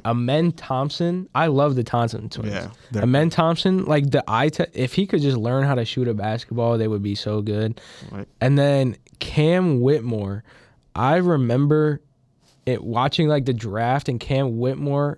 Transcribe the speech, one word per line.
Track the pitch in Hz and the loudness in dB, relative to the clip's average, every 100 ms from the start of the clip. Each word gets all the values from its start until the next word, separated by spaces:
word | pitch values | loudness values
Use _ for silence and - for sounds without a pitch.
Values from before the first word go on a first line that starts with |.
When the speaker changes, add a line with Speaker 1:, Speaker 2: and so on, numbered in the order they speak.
| 117 | -2
Speaker 1:
Amen | 120 120 151 170 | 0 0 2 0
Thompson. | 165 - 131 143 - 170 185 185 | -2 -4 -4 -2 -2 -2 -4 -4
I | 135 160 | -2 2
love | 139 147 | 4 2
the | 127 | 2
Thompson | 113 120 117 110 110 | 0 0 -2 -4 -10
twins. | - 107 | -8 -6
Speaker 2:
Yeah, | 101 - - - | -6 -8 -14 -8
they're | 107 | 0
Speaker 1:
Amen | 117 135 165 | 2 4 2
Thompson, | 170 165 165 190 185 - | 2 2 2 0 0 2
like, | 151 139 | 0 2
the | 139 - | 0 0
eye | 113 151 | 0 0
te-, | - 170 | 0 -4
if | - 127 | -4 -2
he | - 196 | -2 0
could | 170 | 0
just | 143 123 | 2 0
learn | 110 135 | 0 0
how | 139 | 0
to | 123 | 0
shoot | 113 131 120 | -2 -2 -2
a | |
basketball, | 107 107 113 - 117 117 117 | -2 -4 -4 -4 -2 0 2
they | 110 | 0
would | 104 | -2
be | 101 101 | -2 -4
so | 107 107 | -2 -2
good. | 104 104 110 113 - - - | -2 -2 -2 -4 -14 -20 -16
Speaker 2:
Right. | 101 - _ | -14 -14 _
Speaker 1:
And | 123 143 | 2 4
then | 143 139 127 - _ - | 4 2 0 -4 _ -12
Cam | - - 156 180 180 127 | -4 2 2 4 2 2
Whitmore. | 127 147 117 110 98 101 - - - _ _ - | 2 2 0 -4 -4 -8 -12 -20 -20 _ _ -2
I | 127 170 | 2 2
remember | 180 151 120 123 143 151 151 143 - _ _ _ _ _ - | 2 2 2 2 4 4 2 -2 -8 _ _ _ _ _ -4
it, | 104 | -4
watching, | 110 117 139 - 151 | -2 0 0 2 2
like, | 147 131 | 2 0
the | |
draft | 120 110 104 120 139 - | -2 -4 -2 0 0 -2
and | 120 | -6
Cam | - 135 135 117 | -2 -2 0 0
Whitmore | 127 127 143 143 143 | -2 -2 -2 0 -2